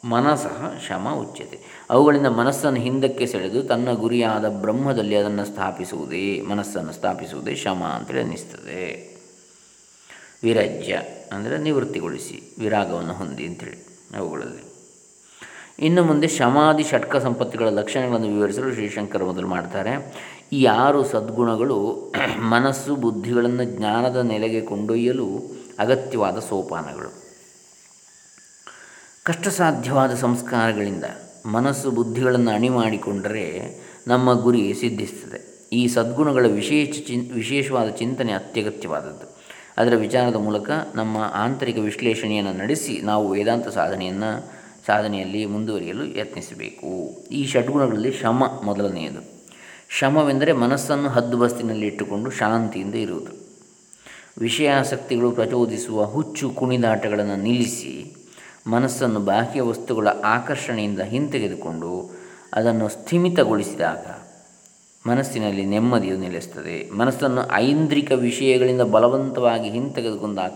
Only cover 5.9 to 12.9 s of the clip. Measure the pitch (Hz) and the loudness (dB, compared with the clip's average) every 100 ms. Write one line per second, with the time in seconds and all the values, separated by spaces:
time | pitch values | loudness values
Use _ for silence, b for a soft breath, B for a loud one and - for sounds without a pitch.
5.9 | - 69 80 98 98 101 101 98 92 80 | -8 -6 -4 -2 -2 -2 -4 -4 -6 -8
6.9 | - 95 92 80 69 78 135 - 92 82 | -4 -4 -4 -8 -8 -8 -6 -4 -4 -4
7.9 | 64 - 65 113 85 - - 50 85 90 | -6 -4 -4 -4 -6 -12 -16 -12 -10 -8
8.9 | - - - - - - - _ _ _ | -10 -16 -20 -20 -20 -20 -20 _ _ _
9.9 | B B B B B 117 110 101 - - | B B B B B 2 4 2 -2 -4
10.9 | 90 - - - 101 110 151 151 139 107 | -4 -4 -16 -12 -8 -4 -2 0 0 0
11.9 | 90 85 67 - - - - 107 104 92 | -4 -6 -8 -10 -14 -18 -6 0 0 0